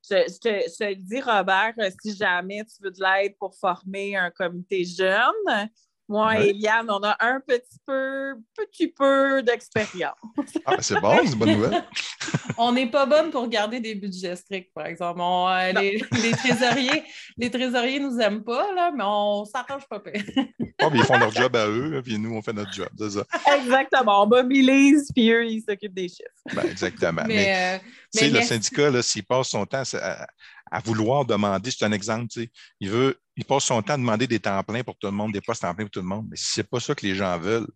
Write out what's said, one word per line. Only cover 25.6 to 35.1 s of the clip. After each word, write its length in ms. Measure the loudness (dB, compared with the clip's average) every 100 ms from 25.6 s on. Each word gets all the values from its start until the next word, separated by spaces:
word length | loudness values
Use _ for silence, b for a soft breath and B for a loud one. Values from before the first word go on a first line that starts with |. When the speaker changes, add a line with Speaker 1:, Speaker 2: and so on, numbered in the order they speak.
Speaker 1:
s'occupent 320 | -6 -8 -6
des 140 | -8 -8
chiffres. 480 | -10 -20 _ -8 -4
Speaker 2:
Ben, 80 | -4
exactement. 560 | -4 -6 -2 -2 0 0
Speaker 3:
Mais, 80 | 2
Speaker 2:
Mais, 180 | 2 2
Speaker 3:
euh, 220 | 0 -4
Speaker 2:
tu 400 | -10 -20 _ 2
sais, 20 |
Speaker 3:
mais 40 | 4
Speaker 2:
le 40 |
Speaker 3:
merci. 160 | 4 2
Speaker 2:
syndicat, 420 | 0 -2 2 4
là, 100 | 4
s'il 220 | 0 -4
passe 260 | 0 0 0
son 140 | -4
temps 180 | -4 -4 -4 -6
à, 260 | -6 -8 -12 _ B B B
à 80 | -8
vouloir 440 | -4 0 2 2
demander, 460 | 2 0 2 0 -4
c'est 140 | -2
un 80 | -2
exemple, 340 | -2 -2 -4 -4
tu 160 | -8
sais, 60 | -10 b b _
il 100 | -4
veut, 260 | 2 2 0 _ -14
il 80 |
passe 180 | -2 0
son 160 | 2 -2
temps 120 | 0
à 20 | -2
demander 300 | 0 0 0
des 140 | -2
temps 200 | -2 -4
pleins 180 | -4 -6
pour 140 | -8 -8
tout 80 |
le 60 | -6